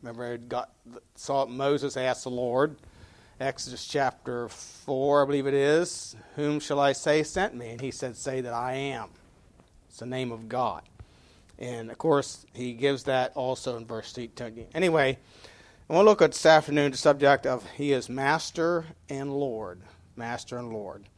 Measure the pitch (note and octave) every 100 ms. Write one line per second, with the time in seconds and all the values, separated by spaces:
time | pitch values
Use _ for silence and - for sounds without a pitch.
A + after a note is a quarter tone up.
0 | B2 A#2 B2 A#2+ A#2+ B2 A#2+ _ - A#2+
1 | _ - - C#3 C3+ B2 C#3 D3 C#3+ C3
2 | B2+ B2+ - B2 B2 B2 D3+ C#3+ - -
3 | - - - - C3+ C3 - B2 - D3
4 | C3+ - - A#2+ A#2+ - - - - C3
5 | C#3 D3 C#3 C#3+ C3+ C#3 C#3 D#3 F3 -
6 | - A2 - - D3 D3+ - C#3+ C#3 C3+
7 | - D3+ D3+ - G3+ B2 A#2+ A#2 C3 -
8 | C3 A2+ - C3 B2 A#2 B2 C3 C#3 B2+
9 | G2+ - - _ - _ - _ _ -
10 | A#2 C3 B2+ A2+ A2+ B2 A#2+ E2+ - _
11 | - _ _ _ _ - B2 A#2+ A2+ A#2
12 | E3 C#3+ C3+ - - - B2 A#2 C#3 C#3
13 | C3+ C3 B2+ - B2+ C3 - A#2+ A2+ A2+
14 | - - A#2 - A#2+ A2+ A2 D#3+ F3+ D#3+
15 | C3+ C3 _ - - - - _ - D#3
16 | G#3+ G#3 D#3 - D#3+ D#3+ D3 D3 C#3+ C3
17 | D#3+ C#3 C#3 C#3 C3+ B2+ - - C#3+ C3+
18 | - B2+ C3+ D#3+ - - E3 F3 D#3+ D#3+
19 | _ C#3 C#3 C#3 C#3 A2 G2+ F2+ F#2 -
20 | - - A#2 A#2+ - B2 A#2+ A2+ G2 F#2
21 | G2